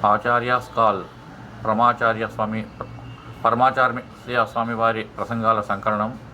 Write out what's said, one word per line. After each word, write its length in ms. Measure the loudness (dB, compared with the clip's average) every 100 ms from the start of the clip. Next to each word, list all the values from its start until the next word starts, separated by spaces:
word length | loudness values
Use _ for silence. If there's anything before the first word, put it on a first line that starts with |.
| 4
ఆచార్యాస్ 680 | 2 2 0 2 -2 -2 2
కాల్ 280 | 2 2 -6 -16 -20 -18 -18 -8 -2
పరమాచార్య 600 | 4 4 4 0 0 -4
స్వామి, 380 | -4 -4 -4 -8 -12 -14 -12 -16 -16 -18 -2 0
పరమాచార్య 1000 | 4 4 4 2 0 -10 -16 -4 0 0
స్వామి 220 | 0 -2
వారి 300 | 2 2 2
ప్రసంగాల 580 | -4 -8 -4 0 2 2
సంకలనం. 580 | 0 -2 0 0 -2 -6 -14